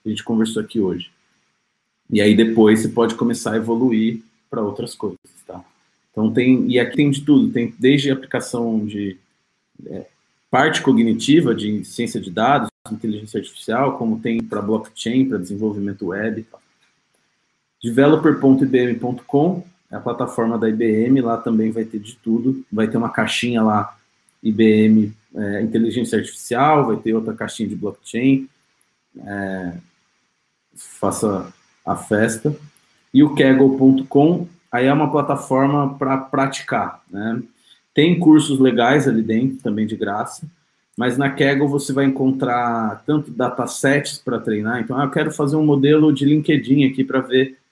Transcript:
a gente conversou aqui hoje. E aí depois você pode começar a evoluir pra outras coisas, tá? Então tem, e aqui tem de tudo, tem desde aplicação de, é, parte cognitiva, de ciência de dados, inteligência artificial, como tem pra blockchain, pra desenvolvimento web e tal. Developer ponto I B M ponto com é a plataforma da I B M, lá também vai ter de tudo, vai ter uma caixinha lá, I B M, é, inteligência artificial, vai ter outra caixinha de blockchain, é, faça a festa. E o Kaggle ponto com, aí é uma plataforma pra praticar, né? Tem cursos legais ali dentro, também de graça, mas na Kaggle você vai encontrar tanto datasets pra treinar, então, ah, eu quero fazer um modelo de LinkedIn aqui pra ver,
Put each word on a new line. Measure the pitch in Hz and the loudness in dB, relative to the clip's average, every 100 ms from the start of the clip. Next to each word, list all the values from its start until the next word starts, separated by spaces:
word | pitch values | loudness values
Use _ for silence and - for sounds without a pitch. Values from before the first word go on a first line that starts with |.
| 110 | -10
a | |
gente | 107 | -8
conversou | - 113 113 110 | -4 -2 -2 -4
aqui | 107 117 | -6 -4
hoje. | 95 87 - _ _ _ _ _ _ _ _ _ - | -2 -4 -10 _ _ _ _ _ _ _ _ _ -4
E | 107 | 2
aí | 104 107 | 4 4
depois | 113 113 107 110 | 4 6 6 6
você | - | 2
pode | - 113 - | 0 0 0
começar | 120 113 - | -4 -2 -4
a | 110 | -4
evoluir | 113 117 127 110 110 113 - _ _ | -2 0 0 0 -2 -4 -12 _ _
pra | 117 | -6
outras | 104 98 - - | -6 -6 -10 -10
coisas, | 104 90 _ _ - | -10 -10 _ _ -20
tá? | 90 - _ _ _ _ | -20 -20 _ _ _ _
Então | - 110 | -4 0
tem, | 113 123 127 113 | 2 2 2 2
e | 123 | 0
aqui | 117 - | 0 0
tem | 147 | 0
de | 139 | 0
tudo, | - 139 113 | 2 4 4
tem | 120 117 - | 0 -4 0
desde | 127 143 139 | 2 4 2
aplicação | 135 - 123 - 120 117 110 104 | -4 -4 -8 -6 -4 -2 -2 -4
de, | 104 101 92 _ _ _ _ _ - - | -6 -8 -10 _ _ _ _ _ -20 -16
é, | 92 - _ _ _ _ | -14 -16 _ _ _ _
parte | 127 151 151 | 0 0 0
cognitiva, | - 113 117 110 - 156 139 | 2 2 2 0 2 2 2
de | 104 104 107 | -2 -4 -6
ciência | - - 117 117 | -8 -8 -8 -8
de | 95 | -8
dados, | 87 117 143 113 - - | -2 0 0 -2 -10 -14
inteligência | 107 117 104 104 107 | -8 -6 -8 -8 -10
artificial, | 92 - - 117 139 135 | -10 -12 -6 -2 -2 -2
como | 117 110 | -4 -4
tem | 120 113 | -4 -4
pra | 113 104 | -6 -6
blockchain, | 101 110 - - 113 127 131 | -4 -4 -6 -10 -4 -2 0
pra | 104 | -2
desenvolvimento | 90 101 107 101 101 98 90 | -6 -6 -6 -4 -8 -8 -8
web | 98 107 110 | -6 -6 -6
e | 110 | -12
tal. | - _ _ _ _ _ _ _ _ _ _ _ _ | -20 _ _ _ _ _ _ _ _ _ _ _ _
Developer | 117 117 143 156 156 135 | -2 2 4 4 2 2
ponto | 135 135 | 4 4
I | 135 | 2
B | 127 | 2
M | 123 117 | 0 -2
ponto | 127 127 - | -6 -8 -2
com | - 160 185 - _ _ | 0 0 -2 -10 _ _
é | 104 | -10
a | |
plataforma | 120 117 120 - 113 117 | -8 -6 -6 -2 -2 0
da | 113 | -2
I | |
B | 110 117 107 120 | 0 0 0 2
M, | 135 | 2
lá | 117 113 | 0 -4
também | - 113 110 | -2 0 0
vai | 113 | -4
ter | 113 110 | -6 -10
de | 104 - | -12 -12
tudo, | 113 113 127 135 - | -4 -2 -2 -4 -6
vai | 107 110 | -4 -2
ter | 113 | -2
uma | 113 | -4
caixinha | - 110 - 120 120 | -4 -4 -4 -4 0
lá, | 110 104 98 - _ _ _ _ | 0 0 -4 -10 _ _ _ _
I | 113 | -4
B | 107 110 107 107 | 2 4 6 6
M, | 110 104 - _ - | 4 2 -4 _ -8
é, | 104 101 | -6 -4
inteligência | 110 110 113 120 113 110 | -2 0 -2 -2 -2 -2
artificial, | 92 - - 120 147 151 127 | -4 -10 -6 0 4 4 2
vai | 107 | -2
ter | 113 | -2
outra | 110 110 | -2 -4
caixinha | 110 113 - 104 | -8 -10 -8 -8
de | 92 | -6
blockchain, | 101 - - 113 131 135 135 _ _ _ _ _ _ - 101 | -8 -10 -10 -2 2 2 0 _ _ _ _ _ _ -20 -12
é, | 101 98 95 90 87 - _ _ _ _ _ _ _ _ | -8 -6 -6 -8 -12 -18 _ _ _ _ _ _ _ _
faça | - - - 101 - 110 98 90 - _ _ - | -20 -20 -8 -6 -2 -2 -4 -8 -18 _ _ -8
a | - | -8
festa. | - 107 113 110 147 147 - _ _ _ _ | -2 0 0 0 -4 -6 -10 _ _ _ _
E | 131 | 4
o | 147 | 4
Kaggle | - 135 131 135 135 | 6 4 6 4 6
ponto | 135 135 - | 4 4 2
com, | 143 151 180 175 - _ | 2 4 2 -4 -14 _
aí | 120 127 | 0 2
é | |
uma | 147 147 | 2 2
plataforma | 147 143 135 - 131 135 147 139 135 | 0 -2 -4 -2 0 2 2 0 -2
pra | 131 135 | -4 -4
praticar, | - 139 135 - - 117 87 - _ | -2 -2 -2 -4 -6 -4 -4 -8 _
né? | 95 110 120 123 _ _ _ _ | -8 -6 -6 -10 _ _ _ _
Tem | - 156 175 | 2 2 4
cursos | 165 156 143 131 | 6 6 6 2
legais | 131 117 120 143 135 | 2 4 2 2 2
ali | 113 | 0
dentro, | 110 110 131 - | 0 0 0 -4
também | 113 107 107 | -6 -4 -4
de | 107 | -4
graça, | 104 104 120 - 151 _ _ _ _ - | -6 -6 -8 -12 -18 _ _ _ _ -4
mas | 127 123 | -2 0
na | 139 | -2
Kaggle | 135 139 139 147 | 0 0 2 0
você | 139 - | -2 -2
vai | 135 139 | 0 0
encontrar | 131 131 131 123 120 120 117 110 101 - | 0 -2 0 -2 -2 -2 -4 -4 -6 -4
tanto | 151 147 | -4 -4
datasets | 117 123 - 120 - 139 143 143 - | -4 -4 -4 -8 -2 0 0 -2 -8
pra | - 117 | -6 -6
treinar, | 113 107 107 123 | -4 -4 -4 -4
então, | 113 127 | -4 -4
ah, | 139 | -2
eu | |
quero | 156 156 | -2 -4
fazer | 151 147 151 | -2 -2 2
um | 151 | 2
modelo | 143 139 151 151 | 4 4 6 4
de | 139 143 | 4 2
LinkedIn | 151 151 147 117 143 131 | 2 2 0 2 2 2
aqui | 135 | 0
pra | 131 131 | -2 -2
ver, | 127 127 135 - _ | 0 0 0 -4 _